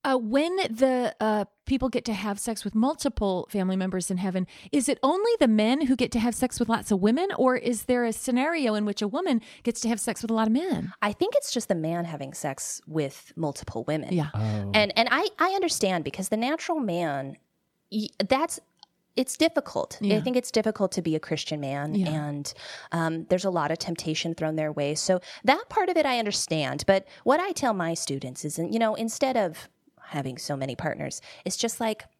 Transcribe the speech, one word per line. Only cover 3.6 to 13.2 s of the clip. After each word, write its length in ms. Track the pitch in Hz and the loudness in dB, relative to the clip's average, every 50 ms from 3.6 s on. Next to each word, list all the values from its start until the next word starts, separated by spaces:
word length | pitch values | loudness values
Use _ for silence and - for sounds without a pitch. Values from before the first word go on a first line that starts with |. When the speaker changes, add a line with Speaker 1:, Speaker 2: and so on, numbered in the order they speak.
| 185 185 190 | 0 0 0
Speaker 1:
members 340 | 190 190 190 185 185 175 - | 0 -2 -2 -2 -4 -2 -2
in 80 | 185 | -2
heaven, 300 | 180 196 190 180 185 185 - - - - - | -2 -2 -2 -2 -2 -4 -4 -8 -20 -10 0
is 180 | - 285 233 - | 0 0 2 2
it 80 | 269 - - | 0 2 2
only 280 | 269 339 381 415 466 466 440 | 2 2 4 2 2 4 6
the 80 | 302 | 6
men 340 | 233 220 214 214 220 262 302 320 | 6 6 4 4 4 4 2 2
who 100 | 247 262 | 2 2
get 160 | - 254 226 - | 2 2 0 0
to 60 | 233 | 0
have 140 | 214 240 226 | 0 0 0
sex 260 | - 262 247 - - | 0 -2 -2 0 -2
with 80 | 240 | 0
lots 220 | 220 226 - - - | 0 0 -2 2 0
of 100 | 214 185 | 2 4
women, 300 | 180 214 240 302 359 403 - | 4 4 4 4 0 -2 0
or 180 | - 262 254 254 | 2 4 4 4
is 280 | - - 240 247 208 - | 2 0 -2 -2 -2 0
there 180 | - 247 247 240 | 0 2 2 2
a 60 | 233 | 0
scenario 600 | 220 - - 262 240 247 269 320 339 330 277 226 214 | -2 -2 -2 0 2 2 2 2 0 0 0 0 2
in 120 | 208 208 | 2 0
which 180 | 208 196 - 214 | -2 -2 -2 -4
a 40 | |
woman 320 | 202 214 285 381 349 247 226 - - - - | -2 -2 -2 0 2 0 0 0 -6 -20 -4
gets 180 | _ 240 233 - | _ -4 -2 0
to 60 | - | 0
have 120 | 220 240 202 | -2 0 0
sex 240 | - 233 208 - - | -2 -4 -4 -4 -2
with 80 | 220 | 0
a 20 | 226 | 2
lot 140 | 220 220 | 2 4
of 40 | 220 220 | 4 2
men? 380 | 269 349 381 311 - - 185 - _ | 2 2 0 -2 -2 -4 -8 -6 _
Speaker 2:
I 140 | - 208 208 | -2 -2 0
think 220 | _ 359 427 - | _ -2 2 2
it's 160 | 587 - - - | 0 0 0 -4
just 140 | 247 - | -4 0
the 80 | - 196 | 0 -2
man 300 | 165 156 160 165 175 170 | 0 0 -2 -2 -2 -4
having 280 | 165 160 139 139 135 143 | -4 -6 -8 -8 -10 -10
sex 480 | - - 143 135 - - - - - _ | -6 -6 -6 -6 -6 -8 -10 -10 -12 _
with 440 | - 151 160 147 135 - - | -6 -2 -2 -2 -2 -6 -12